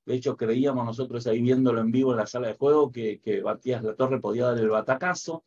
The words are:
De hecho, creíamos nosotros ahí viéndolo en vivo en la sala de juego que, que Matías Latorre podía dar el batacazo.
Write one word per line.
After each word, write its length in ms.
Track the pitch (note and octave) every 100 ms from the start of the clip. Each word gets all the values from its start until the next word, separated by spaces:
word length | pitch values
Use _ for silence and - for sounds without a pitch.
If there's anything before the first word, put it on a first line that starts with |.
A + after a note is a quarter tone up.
| -
De 80 |
hecho, 220 | B2+ B2 -
creíamos 480 | A2+ A#2+ C#3 B2+
nosotros 420 | A#2 A2+ F2+ A#2+ A#2
ahí 140 | A2+
viéndolo 380 | B2 B2+ C3 A#2
en 100 | A2+
vivo 220 | C3 C3
en 60 | A#2
la 80 | G#2
sala 200 | B2 A#2
de 80 |
juego 380 | G#2+ C#3 D3+ C3+
que, 260 | A#2+ A2 G2+
que 220 | A2 G2+
Matías 400 | G2 G#2+ B2+ A#2+
Latorre 380 | A2 G#2+ C3 C3
podía 260 | G#2 A2+ B2
dar 120 | A#2+
el 100 | A2
batacazo. 760 | G#2+ G#2+ C3 F3+ F3 - D#3+